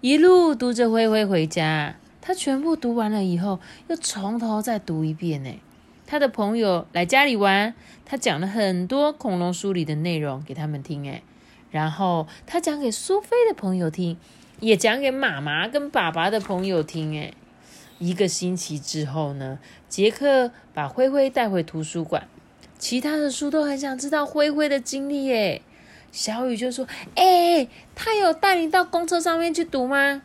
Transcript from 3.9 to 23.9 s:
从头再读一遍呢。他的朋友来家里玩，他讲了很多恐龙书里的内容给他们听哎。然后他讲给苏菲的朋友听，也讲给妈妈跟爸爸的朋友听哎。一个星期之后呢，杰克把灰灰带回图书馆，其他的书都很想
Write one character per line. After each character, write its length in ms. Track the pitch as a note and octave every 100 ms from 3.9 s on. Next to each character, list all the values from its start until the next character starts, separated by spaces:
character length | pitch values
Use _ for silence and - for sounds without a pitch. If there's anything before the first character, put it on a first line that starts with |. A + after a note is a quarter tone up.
| E4
从 420 | - - G3 A#3
头 240 | A3+ G#3+
再 160 | G#3+ G#3+
读 260 | - D#3+
一 80 | D#3
遍 300 | D#3 F3 D3+
呢。 80 | C3 - - - - - -
他 120 | D4
的 100 | C#4+
朋 280 | A3+ G3+ A#3
友 300 | G#3 F3 -
来 120 | F3
家 200 | F3 C4
里 120 | C#4+ A3+
玩， 380 | G3+ G3 G#3+ A#3 - - -
他 100 | C4+
讲 240 | A#3+ D3+
了 60 | F#3+
很 400 | A3 G3 F3+ F3+
多 260 | C4+ D4
恐 260 | D4+ B3+ F3+
龙 140 | F3
书 200 | F3 G3
里 120 | F#3
的 120 | D#3 D3+
内 220 | E3+ E3
容 240 | D3 C3+ D3
给 80 |
他 120 | C3+ D3+
们 120 | D3
听 300 | C3 D3 C#3
哎。 120 | C#3 - - - - -
然 200 | D#3 D#3
后 360 | D#3 F#3+ E3+ D#3 - -
他 140 | E4+
讲 180 | E4 D4
给 120 | C4+
苏 300 | G#3+ - F#4+
菲 100 | G4+ A#4+ A4+
的 60 |
朋 220 | F4+ G3 F#3
友 140 | E3+
听， 280 | D#3+ F3 E3+ - - - -
也 160 | A3 G3+
讲 240 | A3 A#3+
给 100 | C#4
妈 300 | C4 C4 D3
妈 260 | D3 D3+ G3+
跟 240 | C#4+ C#4+
爸 200 | C4+ F3
爸 180 | E3 F3
的 100 | G#3+
朋 280 | F#3+ F#3 F#3+
友 160 | F3+
听 360 | D#3 E3 D#3 D#3
哎。 140 | D3 - - _ - - - -
一 140 | F3
个 160 | F3+ F#3+
星 260 | - F3+
期 240 | F3+ - D3+
之 280 | C3+ D#3 D3+
后 260 | C#3+ D3
呢， 260 | C#3 C3+ C3+ - - -
杰 220 | - G#3
克 400 | A3+ C#4+ C4+ B3 - -
把 120 | - C#3+
灰 220 | - C4
灰 220 | C#4 C4+
带 180 | C4+ A3+
回 140 | F#3+
图 200 | D#3+ D#3+
书 220 | D#3 E3+
馆， 240 | D#3 - - - _ _ - -
其 220 | - B3
他 160 | D4 D4+
的 140 | D4
书 200 | B3+ C#4+
都 140 | D#4
很 140 | D4 C#4
想 180 | C#4